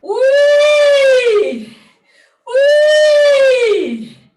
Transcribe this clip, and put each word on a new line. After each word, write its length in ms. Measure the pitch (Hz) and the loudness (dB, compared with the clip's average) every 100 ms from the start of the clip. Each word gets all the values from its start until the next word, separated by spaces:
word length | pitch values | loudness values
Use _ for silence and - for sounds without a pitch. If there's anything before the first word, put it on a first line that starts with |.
Wee! 1700 | - 415 523 571 571 587 587 587 587 571 539 523 480 427 403 240 220 - _ _ _ _ _ _ - | -8 -2 0 0 0 0 0 2 2 2 2 0 0 -2 -2 -8 -14 -20 _ _ _ _ _ _ -6
Wee! 1700 | 494 554 605 605 605 605 587 587 554 539 508 466 381 269 226 220 - _ | -2 0 2 2 2 2 2 2 2 2 0 0 -2 -4 -10 -14 -20 _